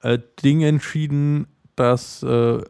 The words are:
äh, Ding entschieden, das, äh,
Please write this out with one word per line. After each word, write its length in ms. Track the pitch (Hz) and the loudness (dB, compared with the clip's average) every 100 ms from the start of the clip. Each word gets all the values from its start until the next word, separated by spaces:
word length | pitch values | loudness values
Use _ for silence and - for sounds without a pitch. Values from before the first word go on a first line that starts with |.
äh, 160 | 120 120 - - | -2 -2 -4 0
Ding 200 | 139 156 | 2 4
entschieden, 840 | 151 151 - 156 147 143 147 147 - _ _ - | 2 0 -2 -6 -2 0 0 0 -4 _ _ -2
das, 460 | 123 123 - - | 0 0 -4 -10
äh, 380 | 127 120 117 117 | -2 0 2 -2